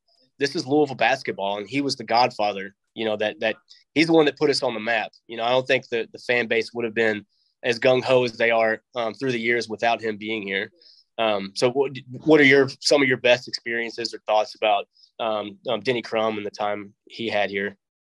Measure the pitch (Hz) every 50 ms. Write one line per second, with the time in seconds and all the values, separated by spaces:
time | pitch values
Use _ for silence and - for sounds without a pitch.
0 | _ _ _ _ _ _ _ _ 135 139 - 170 135 127 143 151 147 139 127 110
1 | 113 117 135 131 - 123 101 95 98 98 101 104 104 95 127 139 139 135 123 -
2 | 113 107 113 120 123 123 - - 107 104 98 98 95 98 - _ _ _ _ 107
3 | 113 110 107 101 107 107 98 - 117 110 107 - _ _ - _ _ _ _ 139
4 | 165 165 165 165 151 143 - - 156 143 131 - 139 123 113 107 107 117 117 110
5 | 101 - - _ _ - 117 113 113 120 127 131 127 - 135 123 - - 120 117
6 | 107 - - - - - 123 120 120 110 120 113 110 - - 120 117 113 104 117
7 | 113 110 107 104 101 _ _ _ _ _ _ _ - 127 117 110 131 131 127 127
8 | - 127 131 127 123 117 110 110 117 117 113 113 113 110 110 - _ _ _ 123
9 | 117 110 104 - 139 131 123 117 113 120 120 120 110 107 107 - 117 117 117 101
10 | 113 110 107 98 107 107 113 110 98 98 95 98 107 101 _ _ _ - _ _
11 | _ _ _ - 113 110 104 98 98 98 - - - 185 - 143 135 147 135 127
12 | - 127 127 127 - 156 156 147 143 135 135 139 135 135 - - - - 156 143
13 | 139 127 127 123 123 120 123 123 - 117 - - - 117 117 117 117 113 - -
14 | 117 - - 104 - - 107 107 107 - - - 113 107 104 101 - - _ _
15 | _ _ _ - 120 113 107 104 104 104 98 - _ 131 117 107 98 131 123 117
16 | 110 - 117 110 110 110 107 104 101 101 - - 104 104 104 104 101 101 _ _
17 | _ _ - - 113 107 107 104 101 98 101 98 101 101 98 _ _ _ _ _
18 | _ _ _